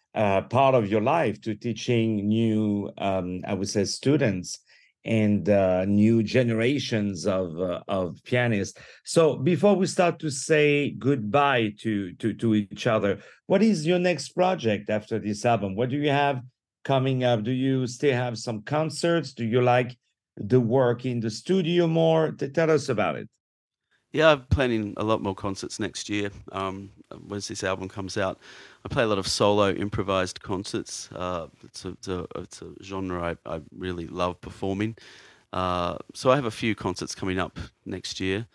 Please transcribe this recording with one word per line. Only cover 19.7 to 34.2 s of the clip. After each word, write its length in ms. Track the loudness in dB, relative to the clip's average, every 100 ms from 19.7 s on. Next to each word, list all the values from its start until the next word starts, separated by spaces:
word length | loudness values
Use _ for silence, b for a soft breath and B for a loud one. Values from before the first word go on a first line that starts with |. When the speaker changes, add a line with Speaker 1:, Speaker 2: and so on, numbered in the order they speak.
| 4 2 -6 _ _ _ -10
Speaker 1:
the 240 | 2 2
work 460 | 4 4 2 2 -2
in 140 | -4
the 100 | -4
studio 560 | -4 -2 0 2 2 2
more? 460 | 4 4 4 2
T-, 160 | -2 -4
tell 220 | 0 2
us 180 | 2 2
about 280 | 0 0 -2
it. 120 | -8 _ _ _ _ _ _ _ _
Speaker 2:
Yeah, 180 | 4 6
I'm 120 | 6 2
planning 420 | 2 2 2 -2 -2
a 60 |
lot 180 | 0 0
more 120 | 0
concerts 460 | -4 -4 -6 -8 -6
next 300 | -6 -6 -6
year. 200 | -4 -4 -8 -12
Um, 380 | -8 -6 -8 -12 -18 -20 -18 -10
once 200 | -8 -8
this 160 | -6
album 240 | -4 -4 -6
comes 300 | -10 -8 -4
out, 200 | -4 -4 B B B B
I 40 | -6
play 160 | 0
a 20 | 2
lot 100 | 0
of 100 | -2
solo 440 | 2 4 4 2
improvised 720 | 0 -4 -4 -2 0 -2 -6
concerts. 640 | -8 -6 -6 -8 -8 -12 -12
Uh, 340 | -8 -6 -6 -8 _
it's 220 | -20 -14 -14
a, 20 |
it's 160 | -12 -8
a, 180 | -8 -8 -10
it's 240 | -12 -14
a 140 | -16 -18
genre 400 | -12 -8 -4 -4
I, 320 | -4 -6 -8
I 80 | -10 -10
really 320 | -10 -8 -6 -8
love 320 | -4